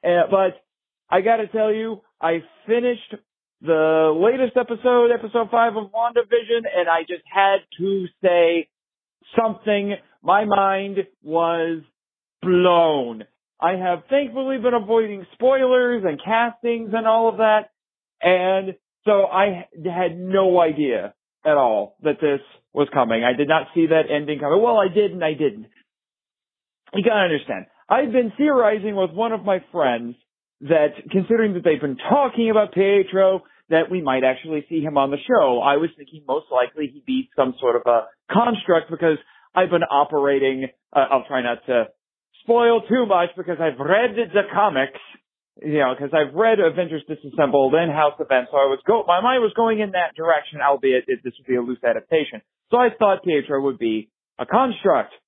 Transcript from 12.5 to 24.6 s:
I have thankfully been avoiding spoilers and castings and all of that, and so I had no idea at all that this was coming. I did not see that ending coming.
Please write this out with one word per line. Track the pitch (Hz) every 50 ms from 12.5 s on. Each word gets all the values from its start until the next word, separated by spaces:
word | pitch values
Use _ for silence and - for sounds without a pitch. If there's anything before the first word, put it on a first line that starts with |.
| 180 180 180 180 175 170 170 160 151 143 127 120 113 110 104 _ _ _ _ _ _ _
I | 151 170 190
have | 185 180 180 175 165 - _
thankfully | 262 277 285 240 220 269 262 262 269
been | 254 208 247 240
avoiding | 240 202 196 226 226 220 208 208 196 180 _ -
spoilers | _ 233 254 269 269 262 254 254 254 247 240 240 233 190
and | 175 147 143
castings | - 190 220 226 240 240 233 _ - 240 233 233 226 214 202
and | 226 220
all | 220 220 226 226 226
of | 202
that, | 190 220 214 214 214 214 - _ _ _ _ _ _ _ _ _ _
and | - 175 185 185 180 185 190 190 196 190 180 _ _ _ _ _ _
so | 214 208 196 196
I | - 151 185 202 208 185 175 175 _ _ 160 156
had | 180 170 175 185 170 160
no | 175 180 185 190 196 190 185 175 175
idea | 170 160 147 147 151 135 117 101 90 104 _ _ _ _ _ _ _
at | 156 151
all | 143 131 117 110 104 104 104 _ _
that | - 151 143 -
this | 160 147 139 139 - _ _ _ _ _ _
was | - 143 135 -
coming. | 143 123 113 113 113 117
I | 123 123
did | 127 147
not | 143 156 160 143 - -
see | 170 165
that | 156 160 160 156 - 151
ending | 147 151 143 151 139
coming. | 147 143 160 196